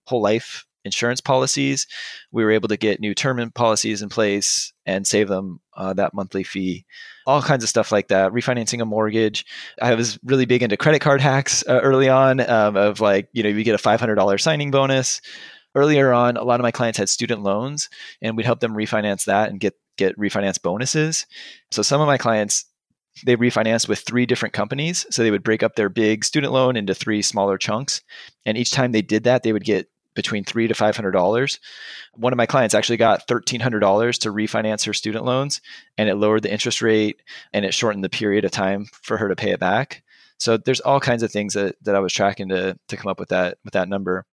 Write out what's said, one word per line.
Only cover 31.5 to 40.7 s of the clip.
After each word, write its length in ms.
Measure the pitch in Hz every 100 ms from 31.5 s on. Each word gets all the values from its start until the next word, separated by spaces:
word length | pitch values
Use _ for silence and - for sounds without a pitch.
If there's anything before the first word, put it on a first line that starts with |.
| - - - - - - 113
One 180 | 120
of 40 | 120
my 80 | 113
clients 300 | 139 113 104
actually 220 | 101 113
got 300 | - 98 -
thirteen 340 | 123 - 123
hundred 180 | 123 110
dollars 380 | 101 101 120 117
to 100 | 110
refinance 560 | 104 107 110 110 107 110
her 80 |
student 320 | 104 113 107 123
loans, 360 | 127 139 - - - _ -
and 120 | 107
it 60 | 101
lowered 280 | 107 107
the 80 | 104
interest 300 | 104 120 -
rate 400 | 113 110 107 - - - -
and 100 | 104 95
it 80 |
shortened 300 | - 117 101
the 60 | 92
period 360 | - 107 101 98
of 60 |
time 360 | - 95 98 104 -
for 140 | - 110
her 120 | 104
to 60 | 90
pay 160 | 101
it 80 | 92
back. 440 | 92 107 143 - _ _ _ _
So 200 | - 113
there's 220 | 127